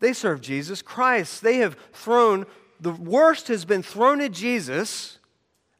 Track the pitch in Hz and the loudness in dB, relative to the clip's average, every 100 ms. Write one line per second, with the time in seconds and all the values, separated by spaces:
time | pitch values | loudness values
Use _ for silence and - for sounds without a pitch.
0 | 240 247 208 147 117 139 147 190 - - | -2 0 -2 -4 -6 -8 -8 -12 -12 0
1 | 254 240 165 - 220 254 247 143 - - | 2 2 -2 -2 0 2 0 -4 -18 -12
2 | 214 240 233 190 196 - _ _ 165 170 | 0 4 4 2 -4 -16 _ _ -8 -8
3 | 170 240 320 311 - 220 170 196 170 202 | 0 4 4 4 -2 -4 -2 -2 -2 2
4 | 254 285 285 175 233 240 131 143 220 - | 2 2 -2 -4 -4 -4 -4 -6 -6 -8
5 | - - _ _ _ _ _ _ | -14 -20 _ _ _ _ _ _